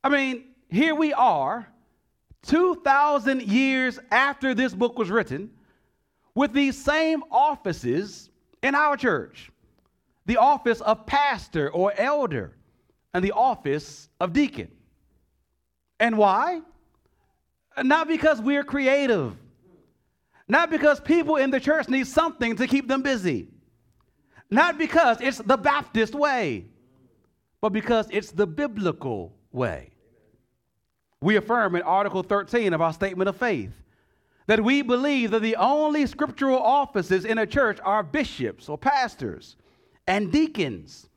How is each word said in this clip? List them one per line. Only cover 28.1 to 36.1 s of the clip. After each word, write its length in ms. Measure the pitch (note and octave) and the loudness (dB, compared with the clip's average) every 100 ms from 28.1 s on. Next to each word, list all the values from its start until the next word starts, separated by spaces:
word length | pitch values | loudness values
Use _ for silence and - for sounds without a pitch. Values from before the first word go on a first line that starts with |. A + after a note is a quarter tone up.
it's 200 | G3 - | -6 -6
the 160 | D#3+ G3+ | -4 -2
biblical 880 | D#3 C#4+ G#3 F3+ - C3+ G#2+ E2+ _ _ | -2 -4 -2 -4 -4 -6 -8 -10 _ _
way. 420 | B2+ A#2+ D2 - _ _ _ _ _ _ _ _ _ _ _ _ _ | -4 -4 -4 -12 _ _ _ _ _ _ _ _ _ _ _ _ _
We 140 | D#3+ G#3 | 0 0
affirm 380 | G3 A3+ G3+ | 0 0 0
in 60 | F3 | -2
Article 420 | D#3+ F#3+ G3+ F#3 | 0 0 0 -4
thirteen 520 | F3+ G3+ G3 A#3+ G#3 | -2 -4 0 -2 0
of 80 | E3 | 0
our 100 | E3 | -2
Statement 380 | D#3+ G3 F#3 G3 | -2 -6 -2 -4
of 60 | F#3+ | -2
Faith 340 | B3 E3 G2 - - _ _ _ _ _ - | -2 -2 -6 -14 -20 _ _ _ _ _ 0
that 160 | A3 | 2
we 200 | A3 C#4 | 4 2
believe 480 | A#3+ B3 C#4+ C#4 A3+ | 2 0 2 0 0
that 100 | A3 | 0
the 160 | A3 A3 | 0 2
only 480 | G#3+ D4 D4+ D4+ | 2 2 2 0
scriptural 540 | C#4 | -2